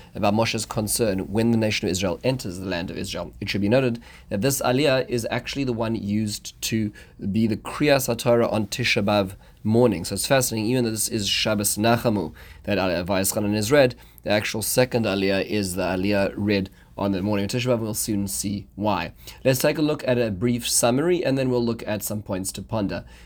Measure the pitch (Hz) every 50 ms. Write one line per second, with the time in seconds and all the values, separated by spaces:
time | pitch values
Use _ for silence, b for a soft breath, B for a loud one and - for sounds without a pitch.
0 | B B B - 101 104 101 110 113 113 - 113 - - - 120 107 101 - -
1 | 120 107 95 95 90 - 95 110 113 117 117 113 110 107 104 - - 104 92 90
2 | 98 92 85 - - 127 131 127 - 107 87 92 95 98 90 85 85 85 - -
3 | 98 98 - 87 87 73 - - 104 98 - 98 98 101 117 135 135 123 117 117
4 | B B B B B B - 101 104 139 135 - - - 127 131 151 147 131 131
5 | - - 123 120 110 - - 123 123 - - 139 139 127 120 110 117 113 113 104
6 | 98 101 101 107 110 107 104 - - - - - - - 117 110 107 104 - B
7 | B B B B - 101 95 110 113 110 110 101 - - - - 151 147 139 135
8 | 127 - 117 113 - 123 120 117 117 - - 110 107 - - - 117 - - 113
9 | 104 107 104 104 98 92 98 - b b b b b 107 110 117 127 120 - 82
10 | 87 - 101 98 - - 139 135 123 - 117 110 107 110 127 131 120 113 110 110
11 | - - 117 113 101 95 - - - 110 110 104 104 98 - 104 107 113 117 117
12 | - 123 107 101 85 78 - B B B B B B - 101 92 92 95 87 85
13 | 90 85 101 95 98 - - 110 107 101 104 107 104 104 143 147 135 123 120 -
14 | B B B B B - 101 107 104 - - 113 101 - - 131 127 127 - 120
15 | 110 104 95 98 95 98 98 98 90 - - 107 104 92 90 95 92 85 92 92
16 | 92 101 101 98 98 - - - 95 104 104 98 92 - b b b b b b
17 | 95 101 98 90 92 104 107 101 101 98 - 123 120 131 123 113 113 107 107 -
18 | - - 107 101 98 98 - - - 101 101 101 98 - - 95 101 107 98 87
19 | 82 82 - B B B B B B 131 135 131 - 147 151 160 151 147 151 147
20 | - 127 123 120 120 110 98 87 117 123 120 120 117 - - - - 120 120 135
21 | 151 175 180 170 - 135 135 135 131 127 123 123 117 117 117 - - - 107 101
22 | - - 107 107 104 - 104 92 95 - - - 98 - 110 110 101 95 92 -
23 | - B B B B